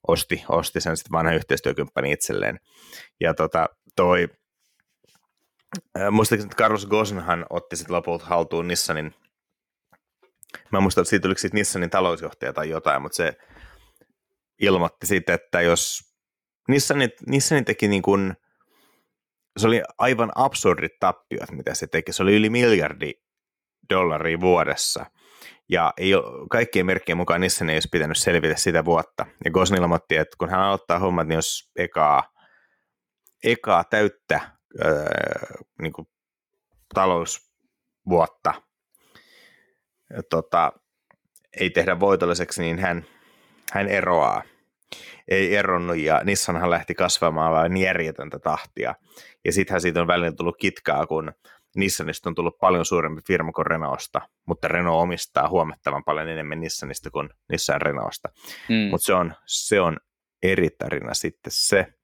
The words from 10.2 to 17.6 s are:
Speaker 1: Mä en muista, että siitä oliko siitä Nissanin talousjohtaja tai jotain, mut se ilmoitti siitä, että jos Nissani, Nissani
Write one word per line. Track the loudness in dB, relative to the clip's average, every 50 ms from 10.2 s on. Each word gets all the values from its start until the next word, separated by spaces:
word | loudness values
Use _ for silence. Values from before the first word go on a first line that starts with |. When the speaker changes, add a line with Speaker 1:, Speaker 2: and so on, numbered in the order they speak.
| _ _ _ _ -20 _ -20 -20 _ _
Speaker 1:
Mä | 0
en | 2 2
muista, | 4 4 2
että | 2 2
siitä | 2 2 2
oliko | 0 0 0
siitä | -4 -2 -2
Nissanin | -2 -2 -2 -2 -4 -4 -2
talousjohtaja | 0 0 2 0 -2 -2 -6 -12 -10 _ -8 -6 -6
tai | -6 -6 -4
jotain, | -6 -2 0 0 0 0
mut | -2 -6 -4
se | -2 -2 -2 -4 _ _ _ -20 -20 -20 -20 -20 _ _ _ _ _ _ _ _ _ _ _ _ _ _ _ _ _
ilmoitti | 2 4 4 4 2 -2 _ _ -2
siitä, | 0 0 0 2 0 -2
että | -2 -2 _ 0 2
jos | 4 4 4 2 0 -4 -6 -10 _ _ _ _ _ _ _ _ _ _ _ _ _
Nissani, | 2 2 2 2 2 2 2 2 0 0 _ -4
Nissani | 0 0 0 2 2 2 2